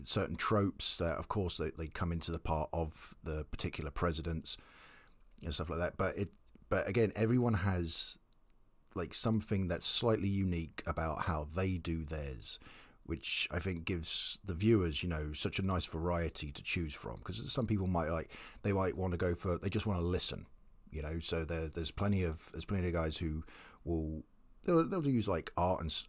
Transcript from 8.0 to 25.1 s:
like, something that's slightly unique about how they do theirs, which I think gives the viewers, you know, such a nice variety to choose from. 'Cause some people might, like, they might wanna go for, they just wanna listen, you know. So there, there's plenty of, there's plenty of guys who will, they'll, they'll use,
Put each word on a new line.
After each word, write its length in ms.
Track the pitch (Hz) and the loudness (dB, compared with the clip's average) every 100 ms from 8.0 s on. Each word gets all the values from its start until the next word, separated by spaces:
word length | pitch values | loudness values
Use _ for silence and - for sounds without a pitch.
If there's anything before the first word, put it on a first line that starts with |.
| - - _ _ - - _ _ - | 0 -4 _ _ -20 -20 _ _ -10
like, 180 | 92 82 | -6 0
something 540 | - 117 110 - 101 90 | 2 2 2 2 0 0
that's 200 | - - | 0 2
slightly 420 | - 120 110 98 | 4 4 4 2
unique 560 | 98 95 85 78 - - | 2 2 0 -2 -6 -4
about 360 | 80 80 - | -2 0 0
how 260 | - 78 76 | 0 0 -2
they 260 | 85 95 92 | 0 0 0
do 260 | 85 82 | 0 -2
theirs, 560 | 76 78 71 60 - - - - - - | -2 -4 -6 -8 -8 -8 -10 -20 -20 -12
which 440 | - 82 - - - | -6 -4 -2 0 0
I 80 | 87 | -2
think 280 | 95 85 85 | -2 -2 -2
gives 520 | 87 80 - - - | -2 0 2 2 -2
the 100 | 95 | -4
viewers, 480 | 85 107 110 87 73 | 2 6 6 4 0
you 60 | 90 | -2
know, 240 | 80 76 | -2 -2
such 260 | 76 98 - | -2 -2 0
a 40 | |
nice 240 | 95 90 - | 0 0 0
variety 680 | 82 87 87 80 - 73 | -2 0 0 0 -2 -8
to 100 | - | -8
choose 300 | - 92 80 | -4 -2 -2
from. 260 | - 55 58 | -4 -8 -8
'Cause 320 | - 98 - | -8 -6 -4
some 160 | - 110 | 0 2
people 200 | 104 92 | 2 4
might, 240 | 87 80 | 2 2
like, 200 | 82 78 - - - | 0 -4 -10 -16 -4
they 100 | 104 | 0
might 240 | 98 95 78 | 2 2 2
wanna 200 | 92 87 | 0 2
go 180 | 90 | 2
for, 220 | 85 95 85 | 2 0 0
they 140 | 101 | 0
just 160 | 104 110 | 0 0
wanna 160 | 90 | 0
listen, 440 | 87 90 - - - - - - - | 2 2 0 -2 -8 -18 -20 -20 -12
you 100 | 76 | -8
know. 180 | 73 82 | -4 -4
So 260 | - 82 | -2 -2
there, 240 | 80 82 80 | 0 -2 -4
there's 220 | 82 80 | -4 -4
plenty 320 | - 104 98 | 0 2 2
of, 280 | 87 80 - | 2 -2 -8
there's 140 | - - | -10 -2
plenty 220 | 98 90 | 0 2
of 40 | |
guys 260 | 82 80 - | 2 0 0
who 260 | 82 78 - - - - | -2 -2 -6 -14 -20 -10
will, 400 | 78 82 78 78 - - - - | -2 -2 -2 -6 -10 -20 -20 -6
they'll, 220 | - 165 165 | 4 4 4
they'll 220 | 190 | 2
use, 180 | 139 | 2